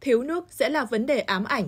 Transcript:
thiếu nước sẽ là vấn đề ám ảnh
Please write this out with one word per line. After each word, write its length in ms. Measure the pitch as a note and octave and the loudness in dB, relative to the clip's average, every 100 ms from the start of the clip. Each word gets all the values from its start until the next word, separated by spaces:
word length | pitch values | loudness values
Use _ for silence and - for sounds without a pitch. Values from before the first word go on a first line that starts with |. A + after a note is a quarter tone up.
thiếu 220 | C#4 A#3 | 2 2
nước 220 | C#4 E4+ F4 | 2 -4 -4
sẽ 200 | - D#4 | -2 0
là 160 | D4+ A#3 | 0 0
vấn 200 | A3 C4 | 0 0
đề 140 | C4 | 0
ám 240 | - F#3+ | 0 -2
ảnh 240 | G#3+ C4+ | 0 -2